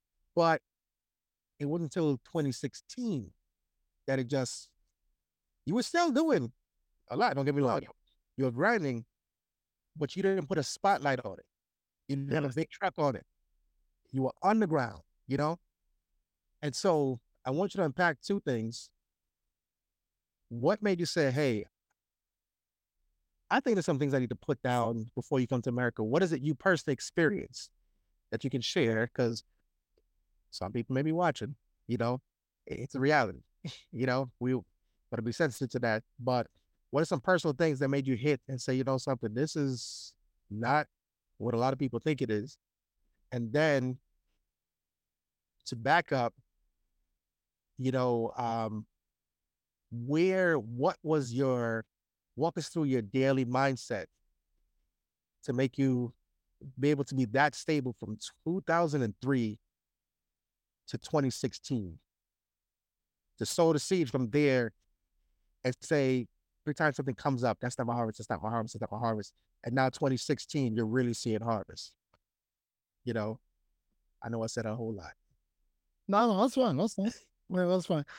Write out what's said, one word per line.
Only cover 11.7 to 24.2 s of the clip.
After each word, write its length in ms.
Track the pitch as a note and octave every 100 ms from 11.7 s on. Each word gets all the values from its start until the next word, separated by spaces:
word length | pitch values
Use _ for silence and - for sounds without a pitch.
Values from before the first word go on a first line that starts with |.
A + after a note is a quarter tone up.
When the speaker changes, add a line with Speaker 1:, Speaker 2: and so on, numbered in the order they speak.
| _ _ _ -
Speaker 1:
You 80 | C#3
didn't 160 | C#3
have 120 | D3+
a 100 | C#3+
big 160 | D3+ D#3+
track 240 | - - G3+
on 180 | D3 G#2+
it. 80 | - _ _ _ _ _ _ _ _
You 100 | C3+
were 100 | C3 -
underground, 600 | F#3 A3 F#3 D3+ A#2 F2 - _ -
you 100 | C#3
know? 220 | D3+ E3+ _ _ _ _ _ _ _ _ _ -
And 120 | D3
so 460 | - G3 D#3+ C3+ B2 _ _ -
I 20 |
want 220 | C#3+ G3
you 60 | G3
to 80 | D#3+
unpack 340 | C3 F3 C#3
two 200 | - G3+
things. 500 | - A#2+ A2+ A#2+ - _ _ _ _ _ _ _ _ _ _ _ _ _ _ _ -
What 320 | A#2 C#3 G#3
made 180 | G#3 F3
you 60 | E3
say, 240 | E3+ C#3
"Hey, 340 | B2+ C#3 G#2+ - _ _ _ _ _ _ _ _ _ _ _ _ _ _ _ _ _ -
I 100 | F3+
think 140 | B3
there's 120 | G3+ E3
some 120 | C#3
things 140 | C#3+
I 60 |
need 100 | C3+